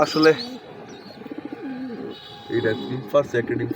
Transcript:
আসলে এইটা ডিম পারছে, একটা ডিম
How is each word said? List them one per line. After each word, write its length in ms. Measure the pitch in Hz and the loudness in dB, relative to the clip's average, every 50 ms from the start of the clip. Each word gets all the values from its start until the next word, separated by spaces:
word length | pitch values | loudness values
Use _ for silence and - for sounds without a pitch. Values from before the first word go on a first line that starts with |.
| 151 | 6
আসলে 260 | 147 - 160 156 160 156 - - - 127 123 - - - - - - - - - - - - - - - - - - - - 392 269 262 247 262 254 233 - - - - - - - - - - - - | 4 4 8 8 8 8 6 0 -8 -10 -12 -14 -14 -16 -16 -16 -16 -16 -16 -16 -16 -16 -16 -14 -12 -12 -10 -10 -10 -10 -8 -8 -8 -6 -6 -6 -6 -6 -6 -8 -8 -10 -12 -14 -16 -16 -16 -8 -2 -2
এইটা 160 | 120 - 110 110 - - - | 2 2 2 0 0 -2 -4
ডিম 120 | 127 131 135 - - | -6 -6 -6 4 4
পারছে, 220 | 143 139 - - 120 | 4 4 4 0 0
একটা 120 | 117 - 123 117 | 0 0 0 -2
ডিম 120 | 117 120 - | 0 -2 0